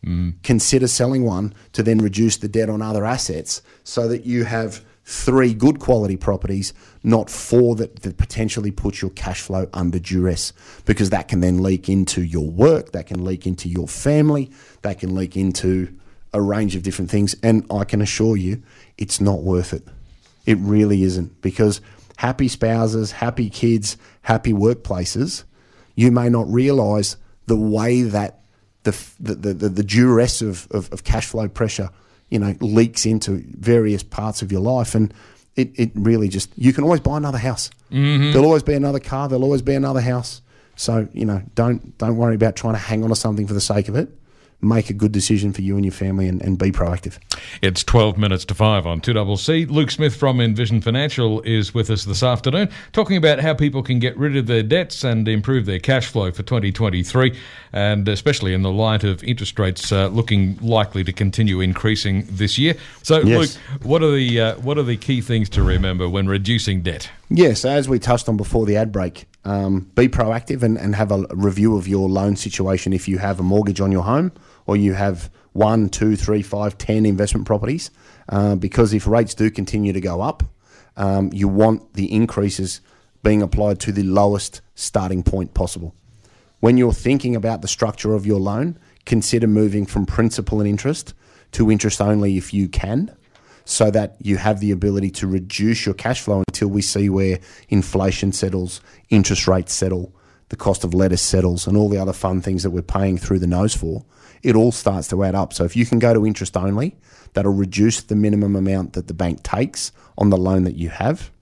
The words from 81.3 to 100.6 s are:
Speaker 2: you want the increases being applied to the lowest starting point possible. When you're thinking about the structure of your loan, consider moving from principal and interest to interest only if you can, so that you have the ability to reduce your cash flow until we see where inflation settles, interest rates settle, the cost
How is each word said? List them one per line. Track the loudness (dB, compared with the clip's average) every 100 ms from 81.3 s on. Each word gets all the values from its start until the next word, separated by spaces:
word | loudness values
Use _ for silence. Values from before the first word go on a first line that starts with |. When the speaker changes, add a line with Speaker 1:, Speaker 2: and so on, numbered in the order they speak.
Speaker 2:
you | 0 0
want | 4 4 2 -4
the | -6 -2
increases | 0 0 0 -2 -2 -8 -8 _ _ _ _
being | 2 2
applied | 2 0 0 0
to | -2
the | -2
lowest | 2 4 4 2 -4 -14 -20
starting | -12 -4 -4 -2 0
point | 0 0 -4
possible. | -2 -4 -6 -12 -14 _ _ _ _ _ _
When | 4 6
you're | 4
thinking | 2 0 0 0
about | -2 -2 -4
the | -6
structure | -2 -4 -2 -2
of | -2 0
your | 0
loan, | 0 -2 -4 -8 _ _ -2
consider | 0 2 0 2
moving | 4 2 0 -2
from | -4
principal | -4 0 0 0 -4 -2
and | 0
interest | 0 -2 -6 -10 -20 _ _ _
to | 0 2
interest | 4 0 0
only | 0 2 2 0
if | -2
you | -2 0
can, | -2 -2 -2 -4 -8 _ _ _ _
so | -8 2 4
that | 4 -2 -6
you | -2 0
have | 0 0
the | 0
ability | 0 0 0 -2
to | -4 -2
reduce | -2 -4 -2 0 0
your | -2
cash | -2 -4 -4
flow | -2 -2 -2
until | -2 0
we | 0
see | -2 0 0
where | 2 0 -2 -6 -20 _
inflation | 0 2 0 0 0 -2
settles, | -2 -2 -2 -6 -10 -18 -20 _
interest | 2 4 0 2
rates | 2 0
settle, | -4 -2 -2 -6 _ _ _ _
the |
cost | -4